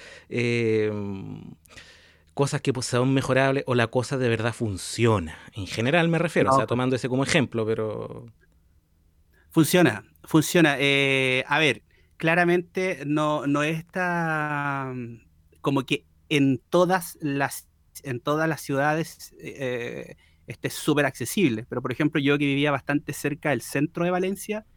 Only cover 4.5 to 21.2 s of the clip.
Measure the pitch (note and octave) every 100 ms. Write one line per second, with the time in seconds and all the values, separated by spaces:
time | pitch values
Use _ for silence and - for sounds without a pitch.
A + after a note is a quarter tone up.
4.5 | A#2 A2+ F#2 - - A#2 G#2+ D#2+ - -
5.5 | - F2+ - A#2+ E3+ E3+ E3 E3+ F3+ A2
6.5 | C3+ A2 A#2+ B2+ B2+ B2+ B2+ C3+ E3 A#2
7.5 | A2+ A2 A2 G#2+ A2+ A2 A2+ A#2+ - _
8.5 | _ _ _ _ _ _ _ _ _ _
9.5 | E3 D#3+ F3+ D3+ G#2+ - _ - D#3+ D3
10.5 | F3+ D#3 C3+ C#3 C#3 C#3 C3+ C3 B2+ -
11.5 | D3 D#3 G#2 _ _ _ - D#3+ E3+ F3
12.5 | F3+ F3 F#3+ F#3 D3 C#3+ D3+ D3+ D3+ C#3+
13.5 | C#3+ D3+ D#3+ E3 F#3 F3+ F3 E3 D#3 D3+
14.5 | D3 C#3+ C#3 C3 B2+ A#2 A#2 _ _ _
15.5 | _ D3 C#3 C3 D3 _ _ - D3+ C#3
16.5 | B2+ - F3 F3+ F#3 F3 - D3+ C#3 C#3
17.5 | - - _ _ - C3+ B2 - D3+ D#3+
18.5 | D3 - C#3 D3 D#3 E3 - - - D#3
19.5 | - C3 B2 A#2+ - - - _ _ -
20.5 | - C3+ - - D3 C#3 -